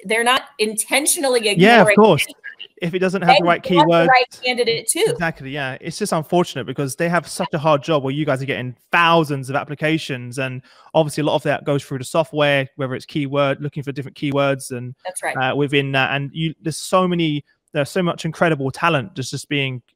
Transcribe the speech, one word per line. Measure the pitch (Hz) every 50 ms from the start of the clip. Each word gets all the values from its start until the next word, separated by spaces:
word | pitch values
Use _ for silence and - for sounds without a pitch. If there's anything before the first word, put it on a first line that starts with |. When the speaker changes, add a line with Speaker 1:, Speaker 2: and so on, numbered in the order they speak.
| -
Speaker 1:
They're | 190 220 233 233
not | 240 254 269 - - - -
intentionally | 214 220 214 214 - - 294 269 302 - - 349 277 269 247 240
ignoring | 214 208 196 165
Speaker 2:
Yeah, | 180 220 240 226
of | 190 208 202
course. | 208 220 214 165 139 -
Speaker 1:
anybody. | - - - - - - - - - _ _
Speaker 2:
If | 180 170 185
it | 185
doesn't | 185 190 170 196 175
have | 170 - 240
Speaker 1:
They |
Speaker 2:
the | 170
right | 175 170
Speaker 1:
want | - -
the | - 180 170 160 165
Speaker 2:
keywords. | 170 170 165 175
Speaker 1:
right | - 247 247 - - - -
candidate | 247 247 233 240 220 226 220 - -
too. | - 330 370 -
Speaker 2:
Exactly, | - 165 175 165 160 - 139 135
yeah. | 139 147 139 131 131 -
It's | - 165 151 -
just | 214 - 185
unfortunate | 165 151 - 175 175 175 - - 139 110 120
because | 131 - 143 135 -
they | - 165 170
have | 175 170 151 -
such | - - 185 - -
a | 156
hard | 143 160 151 139
job | - - 160 143 131
where | 135 135
you | 147 156
guys | 147 135 131
are | 135
getting | 135 131 92 127 127 120 - _ _
thousands | - 170 170 165 170 170 160 143 147 135 131 127
of | 131
applications, | 139 - - 147 - 160 156 160 156 - - 135 123 123 123 120 139
and | 135 131 127 123 - _ _ _ _ - -
obviously | 156 160 147 - -
a | 147
lot | 151 113
of | 151
that | - 156 135 - -
goes | 151 143 143 -
through | - 143 127
the | 127
software, | - - 170 156 - - 151 147 143 143 139 135 - _
whether | - 139 127 131
it's | - - -
keyword, | - 156 139 135 139 143 143 139 135 -
looking | 143 147 - 151
for | 127 143
different | 131 143 127 - -
keywords | - 156 143 135 139 139 139 139 131 - - 127 120
and, | 123 123 127 - -
Speaker 1:
That's | 185 180 - -
right. | 160 131
Speaker 2:
uh, | 131 131 131 117
within | 139 147 135 151 143 139 139 135
that. | 135 131 - 135
And | 139 139 139 -
you, | 156 160 160 151 -
there's | - 160 143 -
so | - - - 185 185 180
many, | 180 175 165 156 147 143 - _ _ _ _ _
there's | - 151 139 -
so | - 190 180
much | 170 - - -
incredible | 160 151 - 185 165 160 139 135 131
talent | - - 170 170 160 139 113 95 -
that's | 135 127 -
just | - 131 - -
being, | 147 143 139 135 127 123 - _ _